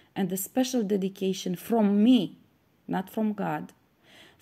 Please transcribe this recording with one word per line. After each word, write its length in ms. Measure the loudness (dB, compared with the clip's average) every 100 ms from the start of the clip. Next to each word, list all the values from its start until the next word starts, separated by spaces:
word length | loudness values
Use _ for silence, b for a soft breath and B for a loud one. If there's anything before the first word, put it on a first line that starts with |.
| b b
and 160 | -4
a 60 | -4
special 460 | -4 -2 -2 0
dedication 720 | 0 0 -2 -4 -4 -4 -4 -6
from 480 | -2 2 4 6
me, 340 | 6 6 2 -8 _ _ _ _ -6
not 220 | -6 -4
from 240 | -4 -4
God, 380 | -4 -4 -6 -8 _ _ _ b b b b